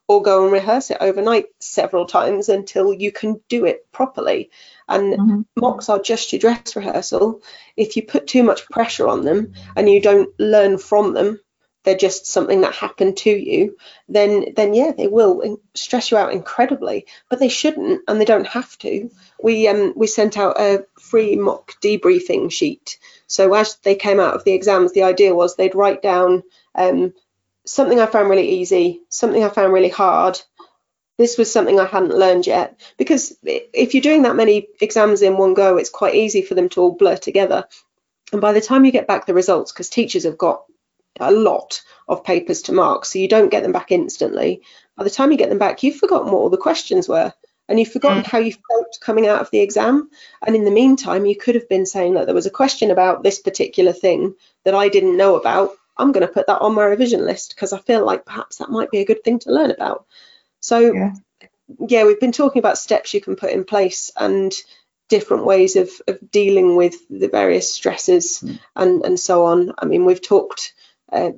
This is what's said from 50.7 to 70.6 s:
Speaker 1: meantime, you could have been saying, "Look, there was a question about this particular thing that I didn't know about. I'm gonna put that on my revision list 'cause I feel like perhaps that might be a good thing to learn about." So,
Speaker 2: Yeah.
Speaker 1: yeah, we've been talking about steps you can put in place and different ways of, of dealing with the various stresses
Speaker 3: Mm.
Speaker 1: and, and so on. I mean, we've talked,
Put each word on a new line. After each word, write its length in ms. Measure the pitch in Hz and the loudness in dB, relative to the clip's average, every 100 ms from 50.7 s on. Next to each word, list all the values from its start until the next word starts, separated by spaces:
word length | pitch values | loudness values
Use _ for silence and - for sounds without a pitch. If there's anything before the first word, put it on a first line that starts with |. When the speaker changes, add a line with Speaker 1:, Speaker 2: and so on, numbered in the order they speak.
Speaker 1:
meantime, 520 | 214 262 262 185 185 | 4 4 4 0 -2
you 120 | 202 202 | -2 -2
could 180 | - | -2
have 140 | 233 233 | -2 -2
been 180 | 190 185 | -2 -2
saying, 280 | 196 175 | -2 0
"Look, 120 | 185 - | 0 0
there 80 | |
was 120 | 180 190 | -2 -4
a 40 | |
question 400 | - 262 - 214 | -2 -2 0 0
about 320 | 185 185 170 | 2 2 2
this 160 | 196 - | -2 -2
particular 540 | 196 - - - 180 | -6 -4 -4 2 0
thing 420 | 175 190 170 190 190 _ _ | 2 0 0 -4 -8 _ _
that 100 | 190 | -2
I 140 | 196 202 | 2 2
didn't 280 | 202 185 180 | 2 2 4
know 200 | 196 170 | 4 2
about. 340 | 117 180 190 - _ - | 0 0 -2 -6 _ -2
I'm 140 | 277 | 0
gonna 160 | 202 175 | 2 0
put 220 | 202 196 | 0 0
that 120 | - | 0
on 140 | 214 | 0
my 100 | 214 | 2
revision 400 | 208 208 247 226 | 2 2 0 0
list 320 | - 180 - - | -2 -6 -12 -10
'cause 160 | 196 | -8
I 60 | 196 | -6
feel 260 | - 185 | -2 0
like 200 | - - | 0 -4
perhaps 320 | - 220 - - | -8 -14 -14 -14
that 140 | - | -8
might 200 | 220 - | -6 -4
be 80 | 202 | -4
a 60 | |
good 180 | 202 220 | -2 -2
thing 160 | 226 240 | -2 -4
to 140 | - | -2
learn 180 | 277 302 | 0 0
about." 360 | - - - - _ _ _ _ _ | -2 -6 -8 -12 _ _ _ _ _
So, 220 | - 233 233 | -2 2 4
Speaker 2:
Yeah. 200 | 190 196 196 _ _ - _ - - 220 | 2 -4 -6 _ _ -20 _ -20 -14 -2
Speaker 1:
yeah, 180 | 233 214 | 4 4
we've 120 | 208 | 4
been 140 | 254 | 0
talking 260 | 240 277 254 | 0 0 2
about 180 | 214 - | 0 -2
steps 380 | - 214 - | -2 -4 -2
you 60 | 202 | -6
can 160 | 190 190 | -6 -6
put 160 | - | -4
in 100 | 190 | -4
place 480 | 185 202 185 - - - | -2 0 0 -4 -12 -6
and 360 | 202 196 190 190 - _ _ _ _ | -2 -2 -2 -6 -14 _ _ _ _
different 360 | 208 - - | -2 0 -2
ways 320 | - 190 185 190 | 2 4 4 2
of, 160 | 185 - - | -2 -4 -8
of 100 | 190 - | -8 -2
dealing 420 | 208 196 196 180 | 0 2 4 4
with 220 | 175 175 - _ | 4 2 -2 _
the 200 | 98 190 | -6 -2
various 440 | - 190 - - | 0 2 0 -2
stresses 680 | - - - - 180 175 - | -6 -6 -4 0 0 0 -8
Speaker 3:
Mm. 180 | - - _ | -12 -16 _
Speaker 1:
and, 300 | - 185 175 | -2 0 0
and 160 | - 180 | 0 -2
so 240 | - 175 | 0 2
on. 300 | 170 175 180 - | 2 2 0 -4
I 60 | |
mean, 200 | 156 165 180 | -2 2 2
we've 140 | 180 | 0
talked, 520 | - 202 - - | 2 0 0 -8